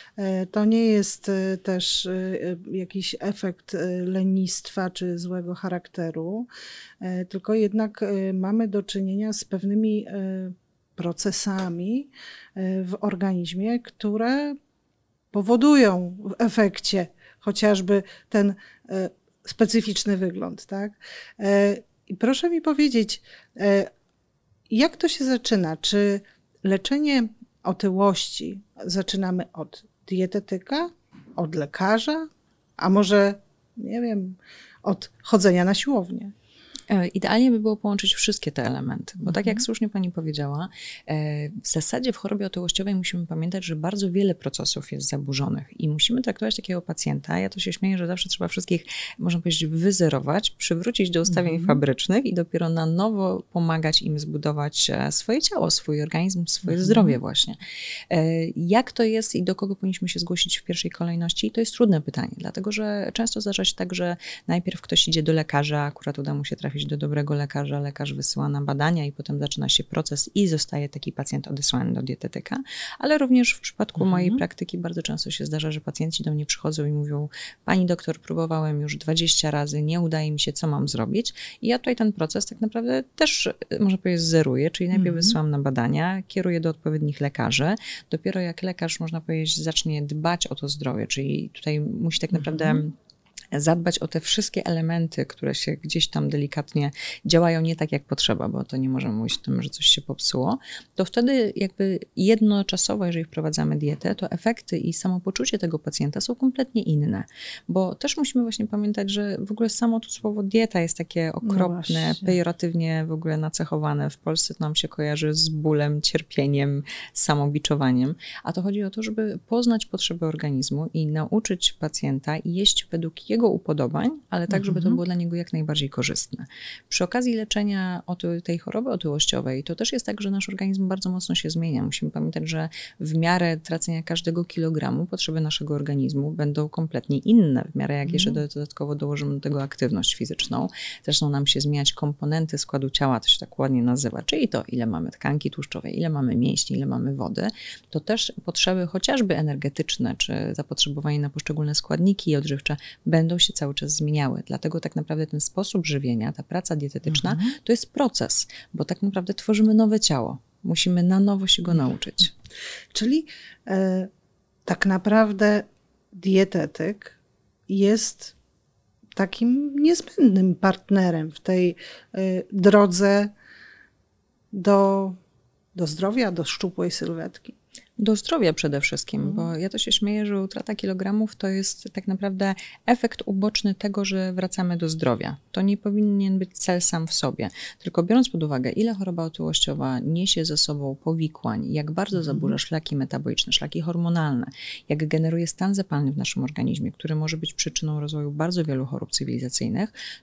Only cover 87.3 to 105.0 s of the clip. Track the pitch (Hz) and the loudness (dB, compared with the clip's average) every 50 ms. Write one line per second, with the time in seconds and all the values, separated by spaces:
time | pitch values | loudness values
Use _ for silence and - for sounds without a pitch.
87.3 | - - 117 117 - - 139 165 208 220 - - - - - _ - 160 - 190 | -2 0 -2 0 2 2 2 2 0 -2 -4 -10 -14 -14 -8 _ -6 -4 -2 -2
88.3 | 190 190 180 175 165 - - 185 180 - 170 165 - - 165 160 165 165 160 - | -2 -2 -4 -4 -6 -6 -6 -6 -4 -4 -4 -4 -4 -4 -4 -4 -4 -6 -4 -2
89.3 | 165 160 156 160 - 160 156 160 156 - - 160 151 147 147 143 156 151 151 165 | -2 -2 0 -2 -2 -2 -2 -2 -2 0 0 0 -2 -2 -2 -4 -4 -2 0 0
90.3 | 175 175 - - 147 - - 143 143 147 147 131 127 107 110 - - 135 139 143 | 0 0 -2 -6 -6 -6 -6 -6 -6 -4 -4 -4 -2 -4 -4 -4 -4 -4 -2 -2
91.3 | 143 151 - - - - - 156 151 151 151 - - - - 165 160 - - - | -2 -2 -4 -6 -10 -8 -4 -2 -2 -2 -2 -2 -4 -2 -2 -2 -2 -2 -2 0
92.3 | 185 160 143 156 156 160 160 156 156 151 151 147 143 - _ _ - _ _ _ | -2 -2 -2 -2 -4 0 2 2 2 2 0 -2 -6 -10 _ _ -20 _ _ _
93.3 | _ - - _ - 143 147 165 165 175 170 180 170 - - 160 - 165 - - | _ -20 -12 _ -4 0 4 4 2 4 2 0 -2 -2 -4 -4 -4 -4 -2 0
94.3 | - - 208 - - 196 - - 170 165 165 160 165 170 165 160 - - 135 - | 0 0 0 -2 -2 -4 -2 0 0 0 0 0 0 0 0 -2 -2 -4 -6 -6
95.3 | - - - 143 143 - - - 156 147 - 151 - 170 156 - - 151 147 143 | -6 -6 -4 -2 -2 -2 -2 -4 -4 -4 -6 -4 0 0 0 0 0 -2 -2 0
96.3 | 147 147 143 139 - 151 143 - - 151 143 143 139 - - - - - _ - | 0 0 -2 -2 -4 -6 -6 -2 -2 -2 -2 -2 -4 -6 -12 -12 -12 -8 _ 4
97.3 | 165 165 175 170 165 165 160 160 165 156 156 156 - 143 - _ - - - - | 6 6 6 6 4 4 2 0 0 0 -2 -2 -2 -4 -2 _ -2 -2 0 0
98.3 | 107 - - - - 127 131 - - 131 131 131 131 131 - - 107 107 113 120 | 0 0 -2 -4 -2 -4 -6 -4 -4 -2 -2 0 0 0 -2 -2 -2 -2 -2 -2
99.3 | - - - - 131 123 120 139 - - - - - 151 143 - 139 - - - | -4 -4 -4 -2 -2 -2 -2 -4 -6 2 4 4 4 4 2 -6 -8 -4 -4 -2
100.3 | - 131 127 160 226 269 - - - - - _ _ - 190 - - 240 240 254 | 0 0 0 0 -2 -2 -6 -12 -16 -16 -18 _ _ -4 -2 0 0 0 2 4
101.3 | 277 262 226 202 - - 196 190 - - 196 190 185 - - - _ - 190 196 | 4 2 2 0 0 -2 -4 -4 -2 -2 -2 -2 -2 -4 -6 -8 _ 2 4 4
102.3 | 226 220 220 208 208 202 196 - - 185 - - 208 214 190 175 170 165 165 160 | 6 6 6 4 4 4 2 0 0 -2 0 0 0 0 0 0 0 -2 -4 -4
103.3 | - - 156 156 156 156 151 151 151 151 151 147 151 143 - 185 202 - 190 - | -6 -4 -2 -2 0 0 0 0 0 0 0 -2 -2 -2 -2 -2 -2 -2 -4 -4
104.3 | - 175 - 220 233 - - - - 160 - - 170 - | -4 -2 0 -2 -2 -2 -6 -6 -6 -4 -2 -2 -4 -2